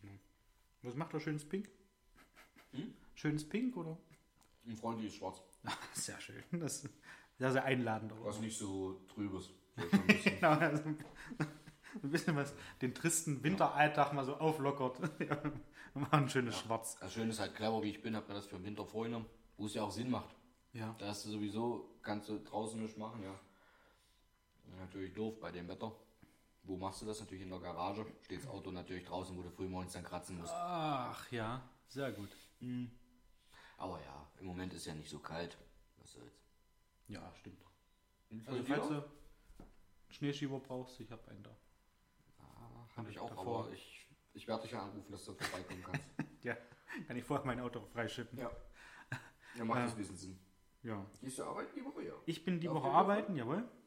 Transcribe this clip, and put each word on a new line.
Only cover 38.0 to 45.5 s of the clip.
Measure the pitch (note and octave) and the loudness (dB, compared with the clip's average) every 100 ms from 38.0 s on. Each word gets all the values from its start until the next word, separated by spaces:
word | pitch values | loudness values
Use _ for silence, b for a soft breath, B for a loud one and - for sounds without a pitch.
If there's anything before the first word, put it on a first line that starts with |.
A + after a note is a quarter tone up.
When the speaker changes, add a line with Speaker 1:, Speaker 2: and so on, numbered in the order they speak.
| _ _ _ | _ _ _
Speaker 2:
Und | A2 A2+ | -12 -4
Speaker 1:
Also | B2+ | -2
Speaker 2:
bei | B2+ C#3+ | 2 2
Speaker 1:
falls | - | 4
Speaker 2:
dir? | D3 | 0
Speaker 1:
du | |
einen | C#3+ - - - - - - - - - - | -2 -12 -20 -20 -20 -18 -18 -20 -20 -20 -20
Schneeschieber | - C#3+ C#3+ C#3+ C3+ | -4 -2 0 -2 -2
brauchst, | B2+ B2+ B2+ - | -4 -6 -6 -10
ich | A#2 | -12
hab | A2 - | -12 -14
einen | G#2 | -16
da. | G#2 A2+ - - _ _ _ _ - - | -16 -18 -20 -20 _ _ _ _ -20 -20
Speaker 2:
Ah, | - - A#2 A#2+ A#2 | -20 -18 -16 -16 -14
hab | - | -8
Speaker 1:
Hab | G#2+ | -8
Speaker 2:
ich | G2 | -6
Speaker 1:
ich | |
Speaker 2:
auch, | - | -6
Speaker 1:
davor. | - F#2+ A#2 A2 | -4 0 0 0
Speaker 2:
aber | |
ich, | G#2 - - - - _ | -6 -12 -18 -20 -20 _
ich | - - | -16 -2
werd | A2 | -2
dich | A2 | 0
ja | A#2+ | -4
anrufen, | G2 G#2 - | -6 -8 -10
dass | - - | -12 -10
du | |
vorbeikommen | F#2 - | -4 -4